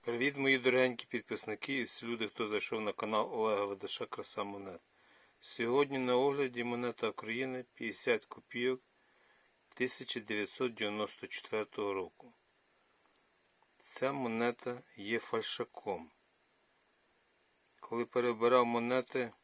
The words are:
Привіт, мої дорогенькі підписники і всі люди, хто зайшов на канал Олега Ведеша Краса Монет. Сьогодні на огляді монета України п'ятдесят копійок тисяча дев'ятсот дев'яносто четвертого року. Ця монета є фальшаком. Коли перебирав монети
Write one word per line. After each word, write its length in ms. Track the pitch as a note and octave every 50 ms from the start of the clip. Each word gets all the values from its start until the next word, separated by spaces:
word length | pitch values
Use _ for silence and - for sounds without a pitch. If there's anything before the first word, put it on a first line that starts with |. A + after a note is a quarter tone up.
| -
Привіт, 320 | A#2+ A#2+ A#2+ B2+ C#3+ C#3
мої 220 | C#3 C#3 C3+ C3+ B2+
дорогенькі 480 | A#2+ B2+ B2 B2+ B2+ B2+ A#2+ - -
підписники 680 | _ - A#2 - - A2 G2+ - - G#2+ - - - C#3
і 80 | C3+
всі 240 | A#2 - - - A2+
люди, 220 | A#2 A#2+ A2+ A2+ G#2
хто 200 | - - A2+ G#2+
зайшов 320 | G#2 G2+ - - A#2+ A2+
на 120 | G#2+ G#2
канал 420 | - - A2+ G#2+ A2 G#2+ A#2 - D3
Олега 300 | A#2 A2 A2 G#2+ G2+ G2+
Ведеша 420 | G2 G2+ G2 - F#2+ - - A#2
Краса 380 | - - - G2+ - - - G2+
Монет. 380 | G2+ G2+ G2+ G2 G2 F2 E2 _ _ _ _ - - - - - _ _ _
Сьогодні 580 | - - - - A#2 A#2 B2 C#3 C#3+ C3+ C#3 C3
на 180 | B2+ B2 B2
огляді 480 | B2 C3+ C#3+ C#3 C#3+ C#3 B2+ A#2+ A#2+ A#2
монета 440 | A#2+ A#2+ A#2+ B2 A#2+ A2+ - - G#2+
України 560 | - - A2+ A2 A2+ A#2+ C3 C3 B2+ B2+ A#2+ _ _
п'ятдесят 500 | - A#2 A2 G2+ - - B2+ A#2 G#2+ -
копійок 560 | _ - A#2+ - _ - A#2+ A#2+ B2+ B2+ B2+ _ _ _ _ _ _ _ _ _ _ _ _ _ _ _ _ _ _ -
тисяча 460 | - B2 B2 - - B2+ - - A#2+
дев'ятсот 540 | G#2+ - A2 G#2 G2+ - - - B2+ B2+ A2+
дев'яносто 520 | - A2 G#2 G#2 G#2 G#2+ G#2 - - -
четвертого 680 | - - - - - - G#2+ G#2 - - - G#2 G2+ G2
року. 400 | F#2+ F2+ E2 _ _ - - - _ _ _ _ _ _ _ _ _ _ _ _ _ _ _ _ _ _ _ _ _ _ _ _ _ _ _ _ _
Ця 340 | - - - - B2+ C3+
монета 680 | C#3+ C#3 C3 A#2 A2+ A2+ A#2+ A#2+ A#2+ - - B2+ B2 B2 - _ -
є 220 | - G2 G#2 A#2 A2+
фальшаком. 920 | - - - A2+ A2 - - - A#2+ - - - - A2 F#2+ E2 E2 D#2+ _ _ _ _ _ _ _ _ _ _ _ _ _ _ _ _ _ _ _ _ _ _ _ _ _ _ _ _ _ _ _ _ _ _
Коли 260 | - - A#2 A#2 A#2+
перебирав 600 | - - B2+ A#2+ B2 A#2 A2 A#2 A#2+ B2+ B2+ B2
монети 680 | A#2 A#2 A#2 A#2 A#2+ B2+ B2+ B2 - - C3+ B2 A2+ - _